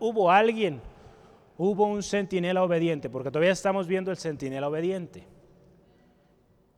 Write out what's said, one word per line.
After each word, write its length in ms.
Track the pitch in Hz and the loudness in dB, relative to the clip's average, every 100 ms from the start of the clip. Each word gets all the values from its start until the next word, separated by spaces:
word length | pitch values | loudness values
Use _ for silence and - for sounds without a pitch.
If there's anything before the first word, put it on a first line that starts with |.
hubo 300 | 220 220 180 | -2 2 6
alguien, 500 | 190 226 226 196 131 - - - - - - _ - | 6 6 2 -2 -2 -12 -20 -20 -20 -20 -20 _ -4
hubo 260 | 180 202 | 0 2
un 180 | 208 208 | 0 0
centinela 640 | 185 202 190 190 175 185 | -2 -2 -2 -2 0 2
obediente, 460 | 185 170 170 151 131 | 2 2 0 -2 -4
porque 200 | 127 131 | -6 -4
todavía 220 | 147 175 | 0 2
estamos 340 | 180 196 190 175 | 2 0 -2 -2
viendo 240 | 190 190 | -2 -2
el 60 | 180 | -6
centinela 520 | 165 147 135 135 143 | -6 -6 -6 -4 -4
obediente. 600 | 156 175 190 170 92 - - _ _ _ _ _ _ _ _ _ _ _ _ _ | -2 -2 -4 -8 -16 -20 -20 _ _ _ _ _ _ _ _ _ _ _ _ _